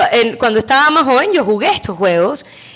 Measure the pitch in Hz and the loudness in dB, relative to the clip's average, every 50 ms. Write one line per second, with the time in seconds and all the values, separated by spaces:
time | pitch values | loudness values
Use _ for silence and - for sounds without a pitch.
0 | - - - 240 226 226 - - 254 226 214 220 214 - 269 269 294 302 302 330 | 2 2 2 0 0 0 -2 -2 -2 0 0 -2 0 2 2 2 2 2 2 2
1 | 285 262 262 262 330 415 381 320 220 202 214 202 277 392 392 - - - 180 160 | 2 2 2 0 0 0 0 0 0 0 -2 -2 -2 -2 -2 -4 -6 -10 -6 -2
2 | 196 185 170 170 180 233 294 294 - - - - - - - | 0 0 2 2 0 0 -2 -6 -10 -14 -20 -20 -20 -20 -20